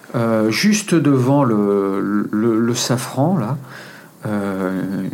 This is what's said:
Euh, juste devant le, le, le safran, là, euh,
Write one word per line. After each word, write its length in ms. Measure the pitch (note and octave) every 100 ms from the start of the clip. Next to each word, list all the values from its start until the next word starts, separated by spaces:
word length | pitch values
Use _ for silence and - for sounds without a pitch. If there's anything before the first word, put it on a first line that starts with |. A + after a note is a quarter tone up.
| -
Euh, 360 | B2 A2+ A2 G#2+
juste 440 | G#2+ G#3 G#3 -
devant 500 | E3+ C#3+ C3+ B2 C#3+
le, 800 | B2+ G#2+ G2+ G2+ G2 G2 G2 G#2 -
le, 280 | G#2+ A#2 A2
le 140 | A#2
safran, 640 | A#2+ - B2 - - D3+ F#3+
là, 220 | G#2+ C#3+ - - - - - -
euh, 560 | A2 G#2 G2 F#2+ F#2 F#2 F#2 F#2+ F#2+